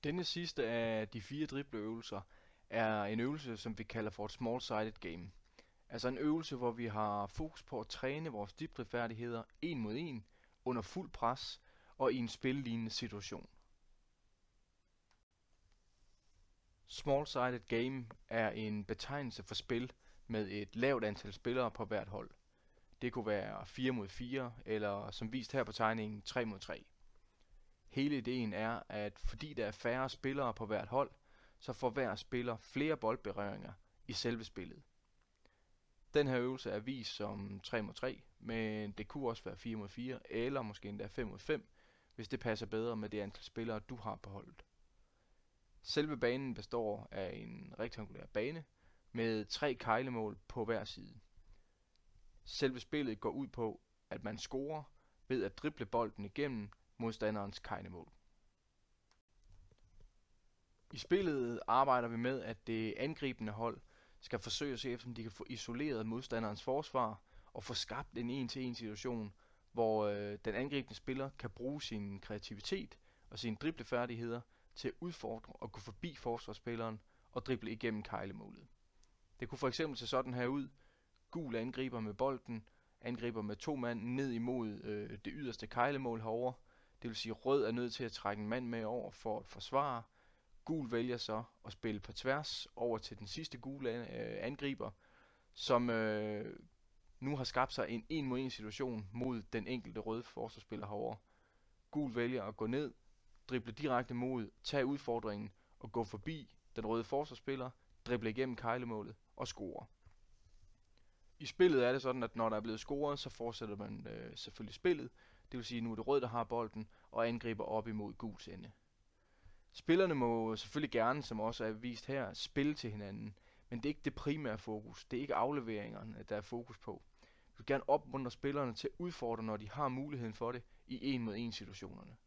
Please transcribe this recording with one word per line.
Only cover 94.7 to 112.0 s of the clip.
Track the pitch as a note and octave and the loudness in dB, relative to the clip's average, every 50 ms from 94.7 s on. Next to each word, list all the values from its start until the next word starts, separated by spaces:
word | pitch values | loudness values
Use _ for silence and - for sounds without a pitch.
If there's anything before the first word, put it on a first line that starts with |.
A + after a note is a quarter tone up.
| C3+ C3 - A2 - - - - - - - - - _ _ _ - | 0 0 -4 -6 -6 -10 -20 -20 -20 -20 -20 -20 -20 _ _ _ -10
som, | - - - C3 A#2+ A#2+ A#2+ | -6 4 6 6 8 8 6
øh, | A#2 A2+ A2 A2 G#2+ G#2+ G#2+ G#2+ G#2+ G#2 A2 - - - - - _ _ _ _ _ - _ - - - | 4 4 4 4 4 2 2 0 0 -2 -4 -6 -8 -10 -14 -20 _ _ _ _ _ -20 _ -20 -14 -6
nu | B2+ C3+ D3 | -2 -2 0
har | C#3 B2+ | 0 0
skabt | - - B2+ B2+ C3 | 0 4 4 2 4
sig | - - A2 - | 2 -2 0 0
en | A#2 A2+ A2 - | 0 -4 -2 -2
en | D#3 D#3+ C#3+ | -2 0 0
mod | C3 B2 B2+ | 2 0 0
en | C3+ C3 | 0 -2
situation | - - G#2+ G#2+ G#2 - C#3 C3 A#2 G#2+ G2+ F#2+ | -4 -6 -8 -8 -4 -2 -2 -2 0 -4 -6 -6
mod | G#2 A#2+ B2 C3 B2 A2+ | -4 -2 0 0 0 -2
den | G#2 - - A2+ G2 | -4 -2 -4 -2 -2
enkelte | - B2+ B2 - A#2 A2+ A2 | 0 -4 -4 -4 -6 -6 -4
røde | G#2 A2 A2 A#2 | -2 -2 -2 -2
forsvarsspiller | A#2 - - A#2 A#2 A2+ - - - _ A2 G#2 - | -4 -6 -6 -6 -6 -6 -8 -14 -12 _ -8 -6 -4
herovre. | G2+ G#2 G#2 A#2+ A#2+ A2+ - _ _ - _ _ _ _ _ _ _ - _ _ _ | -4 -4 -2 -2 -2 -4 -6 _ _ -20 _ _ _ _ _ _ _ -20 _ _ _
Gul | - D3 D3 C3+ A2 | -2 0 0 2 2
vælger | A#2+ A#2 A#2+ B2+ A#2+ G2 | 2 2 2 2 0 -2
at | G#2 G#2+ | -4 -2
gå | - A2 | -2 0
ned, | A2 B2 C#3 D3+ C3+ - - _ - - _ _ - - - _ - | 2 2 2 0 0 -4 -10 _ -20 -20 _ _ -20 -20 -20 _ -2
drible | C3 B2+ A2+ A#2 | -2 -2 -2 -2
direkte | A2 - D3 D3 B2+ A#2+ B2+ - B2 | -6 -2 2 4 4 4 4 2 -2
mod, | A#2+ B2 C3 C3 B2 A2 G2 - _ | 0 0 0 0 0 -2 -4 -8 _
tage | - - - C#3+ C3 | -6 0 2 4 4
udfordringen | C3 C#3+ C#3 - - A#2 A#2 A2+ A2 G#2 G2+ G#2+ G#2 - - _ _ - - | 4 2 0 0 0 0 0 0 -2 -2 -2 -4 -8 -10 -14 _ _ -18 -14
og | - A2 | -12 -2
gå | - A#2+ A2+ | 0 0 0
forbi | G#2 - G#2+ - D#3+ E3 D#3 B2+ - - - _ - - | 0 -4 -6 -6 -6 -6 -6 -8 -14 -18 -20 _ -8 -6
den | - A2 | -4 0
røde | G#2+ A2+ A2+ A#2 | 2 2 2 2
forsvarsspiller, | - - C#3 D3 D3 B2+ - - - C3+ C3+ B2+ B2+ - - - _ - - - | 2 0 0 0 0 -6 -10 -4 -4 -2 -2 -2 -6 -8 -12 -20 _ -20 -14 0
drible | A#2+ B2 A#2 A2 A2 | 0 2 2 4 2
igennem | G#2+ B2 C3 C3+ A#2+ | 4 4 2 2 2
keglemålet | - A#2 A#2 A2+ B2 B2 A#2+ A2+ G#2+ G2+ - G#2+ - _ _ _ | 0 2 2 2 2 0 -2 -4 -4 -4 -6 -10 -16 _ _ _
og | - B2+ - | -6 -4 -4
score. | - - G#2+ F2 - - - - - _ - - - - - - - - - - - - - - - _ - - - - - - _ _ - - - - | -4 -6 -6 -6 -6 -8 -10 -12 -20 _ -20 -20 -20 -20 -20 -20 -20 -20 -20 -20 -20 -20 -20 -20 -20 _ -20 -20 -20 -20 -20 -20 _ _ -20 -20 -16 -10
I | D3+ | -10
spillet | - - - F3+ F3+ D#3 C3 B2 | -10 8 10 10 12 12 10 10
er | B2 | 8
det | C3 C#3 | 6 6